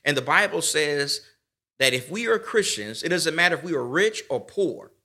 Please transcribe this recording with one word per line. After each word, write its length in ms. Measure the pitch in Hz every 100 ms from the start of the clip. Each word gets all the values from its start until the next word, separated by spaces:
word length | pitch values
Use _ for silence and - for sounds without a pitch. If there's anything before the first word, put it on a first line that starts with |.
And 120 | 143 139
the 60 |
Bible 380 | 123 165 202 170
says 600 | 156 151 147 143 143 - - _ _ _ _ _
that 140 | 135
if 180 | 127 -
we 160 | 196 233
are 100 | 220
Christians, 680 | 214 226 196 - 104 110
it 60 | -
doesn't 260 | 175 160 160
matter 180 | 175
if 80 | 165
we 120 | 175
are 100 | 151
rich 400 | 120 147 214 220 -
or 120 | 127
poor. 500 | - - 180 110 - _